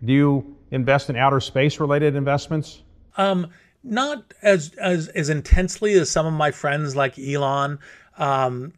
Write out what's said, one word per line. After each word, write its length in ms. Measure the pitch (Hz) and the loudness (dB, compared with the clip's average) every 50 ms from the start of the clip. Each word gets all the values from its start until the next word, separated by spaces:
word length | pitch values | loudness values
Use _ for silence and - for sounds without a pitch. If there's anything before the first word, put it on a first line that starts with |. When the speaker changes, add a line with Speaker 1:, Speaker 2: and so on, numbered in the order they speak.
| 113 | -2
Speaker 1:
Do 80 | 113 135 | 2 4
you 440 | 143 143 143 143 139 - - - - _ - | 4 4 4 2 0 -4 -8 -14 -20 _ -8
invest 400 | 135 131 123 131 139 139 - - | -6 -2 0 2 2 2 0 -2
in 60 | 127 | -2
outer 240 | 120 135 135 139 135 | 2 2 4 4 2
space 400 | - - - 131 143 151 - - | 0 -2 0 0 2 2 0 0
related 340 | 156 143 143 147 151 147 139 | 0 0 2 2 2 2 0
investments? 680 | 143 135 143 143 139 - - 160 156 139 - - - - - - _ - _ - | 0 0 -2 -2 -2 -2 -4 -4 -6 -6 -6 -12 -20 -20 -20 -20 _ -20 _ -4
Speaker 2:
Um, 320 | - 196 196 190 180 170 165 - - _ _ _ _ - | -2 0 0 0 -2 -4 -6 -12 -20 _ _ _ _ -10
not 500 | 254 208 247 269 294 294 233 - - - _ 214 | -6 -4 -4 -2 -4 -6 -8 -12 -18 -12 _ 2
as, 300 | 208 196 170 147 165 - | 2 2 2 0 -4 -10
as, 340 | - - 185 180 165 156 - | -6 -2 -2 0 -2 -2 -4
as 200 | - 180 147 147 | -4 -4 -2 -2
intensely 640 | 156 143 139 - - 185 185 185 - - 214 214 202 | -2 -4 0 4 4 4 4 2 -2 -2 0 2 4
as 140 | 185 151 - | 4 2 2
some 160 | - 170 156 | 0 -2 -2
of 80 | 160 160 | 0 0
my 200 | 151 151 147 139 | 0 0 0 -2
friends 420 | - - 143 143 151 151 139 131 | -2 -2 -2 -2 -2 -4 -4 -2
like 240 | 143 139 131 - - | 0 -2 -2 -2 -6
Elon, 600 | 135 139 143 143 143 139 139 139 139 143 147 143 - - - - - _ _ | -8 -4 -4 -2 -2 0 0 0 -2 -4 -6 -8 -14 -18 -20 -20 -20 _ _
um, 560 | - 156 139 135 135 131 127 123 123 131 165 - | -4 -2 0 0 0 0 0 -2 -4 -10 -12 -8